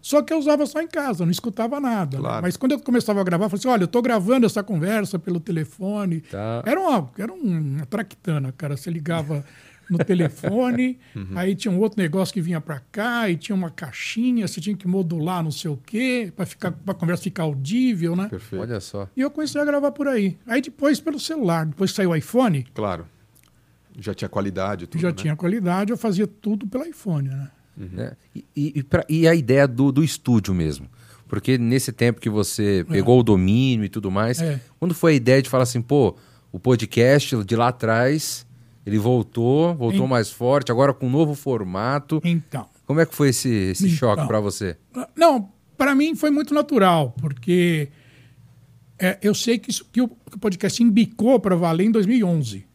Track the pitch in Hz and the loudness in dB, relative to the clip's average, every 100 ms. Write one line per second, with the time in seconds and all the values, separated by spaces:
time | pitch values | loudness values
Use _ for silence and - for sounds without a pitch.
0 | - 294 294 320 285 294 294 294 320 330 | 2 0 2 -2 2 2 0 -4 -6 -6
1 | 285 180 170 180 240 196 226 285 269 220 | -4 -2 0 -2 -4 -4 -4 -2 -2 -2
2 | 160 135 127 113 180 - 262 285 - 240 | -2 -4 -4 -2 -4 -2 0 0 0 0
3 | 226 202 185 170 208 190 254 240 175 240 | 2 0 0 0 0 -2 2 2 2 0
4 | 247 226 185 262 226 220 196 180 170 220 | 2 0 2 4 4 0 -4 -2 0 0
5 | 196 180 175 175 160 165 151 - 190 208 | -2 -4 -4 -4 -2 -4 -4 -6 -6 -4
6 | 196 160 - 95 107 117 202 320 370 247 | -4 -4 -6 -8 -4 -4 -2 0 0 0
7 | 135 - 208 370 262 170 147 139 147 214 | -2 -8 -10 -6 -4 -2 -2 -6 -6 -6
8 | 220 - - 151 131 127 147 139 - 170 | -8 -10 -4 -4 -4 -8 -8 -8 -8 -8
9 | 151 165 147 151 139 - - _ - 170 | -4 -4 -4 -6 -8 -20 -20 _ -4 -2
10 | 147 185 160 - - 208 254 240 254 254 | 0 2 0 -2 -4 0 0 0 -2 -4
11 | _ - 92 98 185 196 220 180 214 208 | _ -12 -8 -4 -2 -2 -2 0 0 0
12 | 175 190 185 202 165 170 147 143 - 220 | -2 0 -2 -2 -4 -4 -6 -12 -10 -6
13 | 226 240 220 165 - 196 170 - 147 - | -4 -2 -2 -2 -4 -4 -4 -8 -14 -12
14 | - 226 247 240 185 - 165 202 180 190 | -8 -2 0 0 -2 -4 -6 -4 -2 -2
15 | 175 165 156 185 160 - 170 143 - 214 | 0 -2 -2 -2 -4 -4 -6 -8 -6 -4
16 | 254 247 208 - 180 - 214 - - 190 | -2 -2 -4 -6 -8 -6 -8 -6 -8 -4
17 | 165 175 185 - 160 139 135 226 254 202 | -2 -2 -4 -4 -4 -4 -4 0 0 0
18 | 165 175 202 95 - 95 110 110 - 101 | -2 -2 -4 -8 -8 -8 -6 -6 -8 -10
19 | 95 - 277 285 302 294 294 285 277 - | -10 -4 -4 -2 -6 -2 0 0 -2 -2
20 | 285 247 196 - - 240 - - 277 294 | -2 0 -2 -4 -4 -4 -4 -2 0 2
21 | - 285 - 320 202 165 156 143 190 - | -2 -6 -6 -2 0 0 -2 -2 -2 0
22 | 190 165 - 233 254 147 123 - 104 87 | 0 0 0 2 2 0 -4 -4 -4 -4
23 | 85 _ _ _ _ _ _ _ _ - | -10 _ _ _ _ _ _ _ _ -12
24 | 104 98 101 - 101 95 95 98 87 160 | -10 -8 -6 -4 -4 -4 -4 -6 -8 -4
25 | 175 160 151 151 175 226 180 180 202 233 | -4 -2 -4 -4 -4 -2 -2 0 -2 -2
26 | 226 180 208 - 214 208 208 254 330 302 | -2 0 -2 -4 -4 -4 -4 -8 -8 -10
27 | 208 156 135 135 135 _ _ - 95 98 | -4 -4 -4 -6 -10 _ _ -16 -14 -10
28 | 120 - _ - - - 147 147 135 175 | -10 -12 _ -18 -12 -4 -4 -4 0 -2
29 | - 160 165 170 117 135 139 120 139 135 | 0 4 4 4 4 4 4 4 4 4
30 | 156 - - 117 98 92 78 69 71 - | 2 0 2 2 4 0 0 -2 -12 -20
31 | - - - 101 - 131 117 127 - 104 | -20 -20 -8 -4 0 2 2 0 0 0
32 | 120 117 113 107 98 - 104 98 80 127 | 0 2 -2 0 -2 0 0 0 0 0
33 | 98 127 113 98 92 110 135 117 101 113 | 6 6 6 4 4 4 2 0 -2 -4
34 | 101 95 113 127 165 139 - _ 175 170 | -4 -2 -2 -2 -2 -4 -10 _ -6 0
35 | 170 147 117 135 123 131 123 120 117 143 | 2 4 6 4 4 0 0 -2 0 4
36 | 110 - _ _ _ 95 - 123 113 - | 2 0 _ _ _ -4 2 2 2 2
37 | 120 143 - 120 98 110 120 123 110 113 | 6 6 4 -2 0 2 2 0 0 2
38 | 127 151 - - - - - _ - 107 | 2 0 -4 -10 -14 -20 -20 _ -2 0
39 | 107 127 110 - 117 139 170 165 117 196 | 2 2 0 -2 2 2 2 0 0 0
40 | 131 123 107 - 123 143 123 120 139 131 | 2 0 0 -2 0 0 2 2 2 2
41 | 127 135 156 143 - 120 92 95 113 143 | 0 2 2 0 -4 -4 -4 -4 -2 -4
42 | 143 156 170 170 - 143 - _ _ 147 | -2 -4 0 -2 -2 -12 -12 _ _ 0
43 | 156 - 147 120 131 113 95 92 190 160 | 0 2 2 2 0 0 0 0 0 2
44 | 123 104 - 110 101 - 98 80 _ 254 | 2 2 2 0 -2 -4 -8 -8 _ -12
45 | - - 330 262 196 _ _ _ 277 277 | -12 4 4 4 -2 _ _ _ 2 2
46 | 302 285 302 294 277 294 294 277 190 170 | 0 0 0 0 0 -2 2 4 4 4
47 | 135 - 147 139 - 180 175 160 143 _ | 0 -4 -6 -6 0 2 2 0 -4 _
48 | - - - _ _ _ _ _ _ _ | -20 -20 -20 _ _ _ _ _ _ _
49 | 185 196 202 208 - 233 - - - - | -2 0 0 0 0 -2 -2 -10 -4 -2
50 | 240 - - 196 214 180 196 - 240 208 | -2 -4 -18 -6 -4 -2 -4 4 4 6
51 | 220 - 220 262 202 180 175 165 208 226 | 2 2 4 4 4 2 2 2 2 4
52 | 190 247 185 170 123 98 - | 4 2 2 0 -2 -8 -16